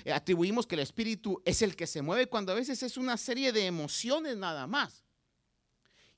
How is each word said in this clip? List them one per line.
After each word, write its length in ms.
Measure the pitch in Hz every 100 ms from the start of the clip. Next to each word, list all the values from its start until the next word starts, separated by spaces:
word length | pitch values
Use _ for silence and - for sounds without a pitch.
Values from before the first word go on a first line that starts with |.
eh, 80 | -
atribuimos 520 | 147 - 170 175 226
que 120 | - 165
el 40 |
Espíritu 640 | 139 - 226 220 214 185
es 160 | - -
el 140 | 214
que 140 | - 170
se 140 | 160
mueve, 260 | 143 220 254
cuando 240 | 233 190
a 20 |
veces 300 | 196 254 247
es 120 | 254 262
una 200 | 254 233
serie 340 | - 240 269
de 160 | 220 190
emociones 680 | 170 147 - 233 294 311 226
nada 320 | 185 156 131
más. 340 | 277 247 - _ _ _ _ _ _ _ _ _ _ _